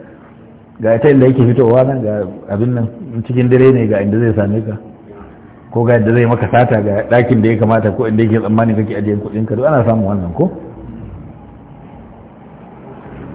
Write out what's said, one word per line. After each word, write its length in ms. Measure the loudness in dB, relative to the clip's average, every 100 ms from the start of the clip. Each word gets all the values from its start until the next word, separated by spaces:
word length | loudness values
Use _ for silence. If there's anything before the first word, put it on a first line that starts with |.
| -20 -20 -20 -20 -20 -20 -20 -4
ga 180 | 0 4
ta 80 | 4
yadda 160 | 6 4
yake 180 | 4 2
fitowa 380 | 4 4 4
nan, 180 | 2 -2
ga 220 | -4 -4 -6 -10 -8
abin 240 | -4 -2
nan, 140 | -2 -4 -8 -10
in 100 | -10
cikin 260 | -4 -2 2
dare 220 | 4 6
ne 160 | 4 0
ga 120 | 0
inda 160 | 0 0
zai 140 | 0 0
same 280 | -2 -2 -4
ka, 120 | -10 -14 -20 -20 -20 -20 -20 -20 -20 -6
ko 120 | -2
ga 100 | 2
yadda 200 | 2 4
zai 120 | 2 2
maka 220 | 0 2
sata, 280 | 2 2 2
ga 220 | 0 -2 0
ɗakin 320 | 0 2 2
da 80 | 2
ya 80 | 2
kamata 340 | 2 2 0
ko 160 | -2 -2
inda 160 | 0
yake 160 | 2 0
tsammanin 360 | 0 0 2 0
kake 200 | -2 -4
ajiye 200 | -4 -4
kuɗin 280 | -6 -6 -4
ka, 100 | -2
duk 100 | 0
ana 180 | 2
samun 220 | 2 0 -2
wannan 280 | -4 -4
ko? 180 | -2 -4 -4 -14 -16 -16 -16 -16 -18 -20 -20 -20 -20 -20 -20 -20 -20 -20 -20 -20 -20 -20 -20 -20 -20 -20 -20 -20 -18 -18